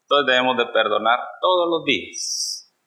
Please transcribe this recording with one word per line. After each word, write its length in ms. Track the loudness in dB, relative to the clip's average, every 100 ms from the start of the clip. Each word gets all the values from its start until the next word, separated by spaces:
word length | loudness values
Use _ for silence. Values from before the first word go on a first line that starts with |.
Entonces 260 | _ 2 4
debemos 300 | 2 2 0
de 80 | 0
perdonar 460 | 0 2 2 2 0 -2 -2
todos 300 | 0 2 0
los 160 | -2 -2
días. 880 | -4 -4 -12 -8 -6 -8 -10 _ _